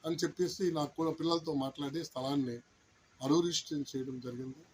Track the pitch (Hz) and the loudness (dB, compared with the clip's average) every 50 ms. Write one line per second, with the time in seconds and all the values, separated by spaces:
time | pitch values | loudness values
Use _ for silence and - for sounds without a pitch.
0 | - 160 170 151 175 156 - - 180 165 - - 196 175 160 156 143 139 - - | -2 -4 0 0 0 -2 2 2 0 0 2 0 0 2 2 2 0 0 0 0
1 | 160 160 156 165 160 170 170 165 160 160 151 139 131 135 - - 147 139 135 165 | 0 0 0 2 2 2 2 2 2 0 0 0 0 -2 -4 -4 -6 -4 -4 -4
2 | 160 - - 131 127 135 143 143 131 123 120 120 - _ _ _ _ _ _ _ | -6 -6 -6 -4 -2 0 0 0 0 0 -4 -8 -12 _ _ _ _ _ _ _
3 | _ _ _ _ 131 139 147 170 170 175 165 - - - 156 147 139 - - 135 | _ _ _ _ 2 4 6 6 6 4 2 -2 -2 -2 -4 -4 -4 -4 -4 -6
4 | 131 135 131 127 123 123 120 123 131 131 131 151 165 _ | -6 -6 -8 -8 -8 -8 -8 -8 -8 -10 -12 -14 -20 _